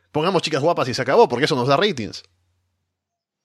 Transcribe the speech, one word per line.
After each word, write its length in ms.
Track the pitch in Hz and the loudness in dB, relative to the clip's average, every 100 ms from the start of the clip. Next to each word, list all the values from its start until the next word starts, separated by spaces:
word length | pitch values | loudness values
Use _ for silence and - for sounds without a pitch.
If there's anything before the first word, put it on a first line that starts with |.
| _ | _
pongamos 300 | 147 175 170 | -4 0 0
chicas 200 | 160 147 | -2 -2
guapas 260 | 160 165 131 | 0 0 -2
y 60 | |
se 80 | 117 | -4
acabó, 260 | 123 180 190 | 2 4 4
porque 180 | 120 151 | 2 -2
eso 100 | 135 | 0
nos 120 | 123 | 0
da 100 | 143 | 2
ratings. 440 | 208 135 98 - - _ _ _ _ _ _ _ _ _ _ _ | 0 -2 -8 -12 -20 _ _ _ _ _ _ _ _ _ _ _